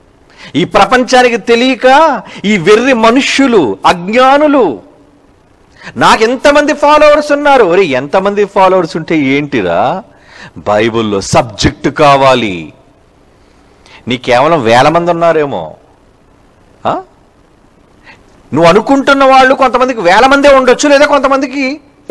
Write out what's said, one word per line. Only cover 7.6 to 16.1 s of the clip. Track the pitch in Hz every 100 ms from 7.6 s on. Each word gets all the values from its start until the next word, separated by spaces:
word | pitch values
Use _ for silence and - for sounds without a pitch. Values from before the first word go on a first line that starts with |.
ఒరే, | 196 180
ఎంతమంది | 180 127 143 190 196 202 202
ఫాలోవర్స్ | 202 185 185 165 180
ఉంటే | 160 165
ఏంటిరా? | 135 139 147 127 90 85 120 185 - _ _ - - 85
బైబిల్లో | 80 104 113 113 110 98
సబ్జెక్ట్ | 98 165 123 104 135 - 151
కావాలి. | 131 147 139 135 127 110 87 78 - _ _ _ _ _ _ _ _ _ _ _ - -
నీ | 127
కేవలం | - 120 147 170
వేల | 113 120 143
మంది | 165 170
ఉన్నారేమో, | 170 170 160 143 101 - - _ _ _